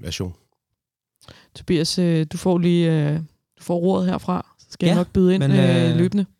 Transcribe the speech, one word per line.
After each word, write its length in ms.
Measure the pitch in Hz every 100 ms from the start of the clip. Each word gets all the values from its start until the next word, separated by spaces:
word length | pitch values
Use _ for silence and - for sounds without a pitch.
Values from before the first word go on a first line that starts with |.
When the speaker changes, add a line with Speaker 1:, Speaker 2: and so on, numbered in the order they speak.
Speaker 1:
version. 320 | 87 - 92 85 _ _ _ _ _ _ _ _ - - _
Speaker 2:
Tobias, 440 | - - 175 160 -
øh, 280 | 175 165 156
du 40 | 175
får 200 | 185 175
lige, 340 | 175 170 165 160 147
øh, 60 | 156 160 _ _ _
du 40 |
får 180 | - 175
ordet 240 | 175 190 180
herfra, 440 | 170 - 180 - _
så 80 | -
skal 160 | - 170
Speaker 3:
Ja, 40 |
Speaker 2:
jeg 60 | 175
nok 160 | 175
byde 220 | - 180
ind, 80 | 190 185
Speaker 3:
men, 40 |
Speaker 2:
øh, 380 | 190 180 175 170
Speaker 3:
øh, 60 | 165
Speaker 2:
løbende. 300 | 180 202 190 _